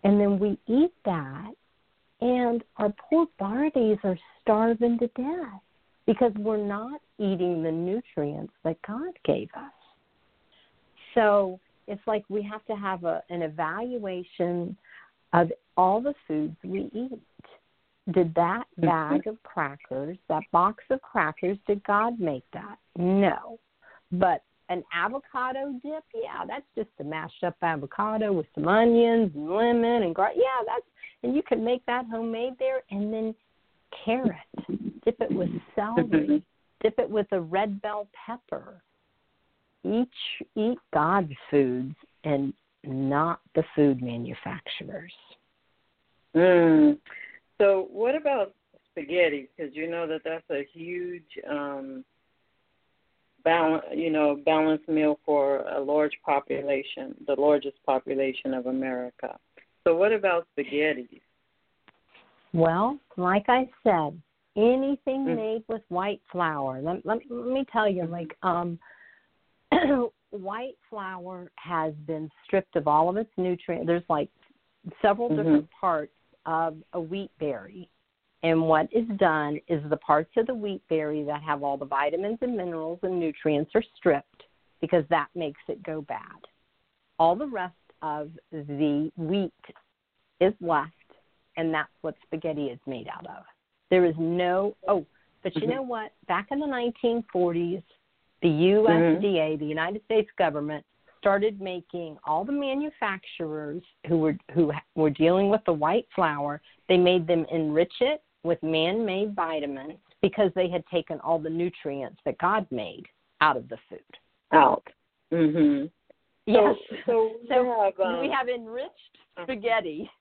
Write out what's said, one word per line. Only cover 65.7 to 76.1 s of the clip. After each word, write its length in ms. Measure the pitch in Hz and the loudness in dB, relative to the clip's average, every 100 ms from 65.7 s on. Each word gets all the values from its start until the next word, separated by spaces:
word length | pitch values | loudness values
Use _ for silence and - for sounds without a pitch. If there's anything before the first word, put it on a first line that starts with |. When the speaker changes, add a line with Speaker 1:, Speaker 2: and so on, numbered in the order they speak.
| 226 _ | -10 _
Speaker 1:
white 340 | 175 196 202 _ | -4 -4 -6 _
flour. 480 | 180 170 151 135 131 | -2 -2 -2 -4 -4
Let, 240 | 147 180 | -6 -6
let, 260 | 160 226 262 | -4 -4 -4
let 220 | 240 240 | -8 -4
me 120 | 262 269 | -4 -2
tell 180 | 233 214 | 0 0
you, 160 | 185 | 0
Speaker 2:
Mm-hmm. 80 | 165 | -4
Speaker 1:
like, 240 | 170 160 - | -6 -10 -6
um, 360 | 185 170 175 170 - - - _ _ _ _ _ _ | -2 -2 -2 -8 -12 -20 -20 _ _ _ _ _ _
<clears throat> 380 | 339 311 277 240 _ _ | 2 4 2 0 _ _
white 460 | 208 185 214 254 - _ | -12 -8 -8 -10 -14 _
flour 640 | 214 190 185 180 185 180 - | -12 -10 -10 -12 -14 -16 -18
has 360 | - 170 160 151 151 | -6 -2 -2 -6 -8
been 240 | 160 156 _ | -8 -8 _
stripped 320 | _ 196 185 170 | _ 0 0 0
of 120 | 147 | 4
all 200 | 151 165 | 4 4
of 80 | 196 | 0
its 140 | 226 - | -4 -2
nutrients. 500 | 180 175 - 165 160 | -2 -2 -4 -4 0
There's, 220 | 170 170 | 0 0
like, 220 | 156 147 _ _ _ _ _ - - | -2 -2 _ _ _ _ _ -18 0
several 260 | 220 202 240 | 2 2 0
Speaker 2:
Mm-hmm. 80 | 156 | 0
Speaker 1:
different 340 | 160 147 156 | 4 4 2
parts 420 | _ 190 160 151 | _ -2 0 -4